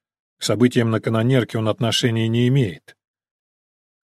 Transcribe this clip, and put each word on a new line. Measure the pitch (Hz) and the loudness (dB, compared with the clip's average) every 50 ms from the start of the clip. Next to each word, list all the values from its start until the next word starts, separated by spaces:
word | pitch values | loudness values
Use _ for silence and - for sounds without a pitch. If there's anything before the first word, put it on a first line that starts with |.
| _ _ _ _ _ _ _ _ | _ _ _ _ _ _ _ _
К | |
событиям | - - 107 104 123 123 - 127 113 113 | -6 -4 0 2 2 2 4 2 0 2
на | 110 104 | 0 -2
канонерке | - 127 113 113 113 123 135 127 110 - - 113 | -2 -2 -2 0 0 2 2 0 0 -2 -4 -2
он | 110 107 | -2 -2
отношения | 101 - 123 113 107 - - 120 113 113 113 | -2 -2 -2 -2 0 0 0 0 0 0 0
не | 113 113 120 123 123 | 0 0 2 2 2
имеет». | 135 143 120 90 76 - _ - - _ _ _ _ _ _ _ _ _ _ _ _ _ _ _ _ _ _ _ _ _ _ _ | 2 2 0 -2 -4 -10 _ -20 -20 _ _ _ _ _ _ _ _ _ _ _ _ _ _ _ _ _ _ _ _ _ _ _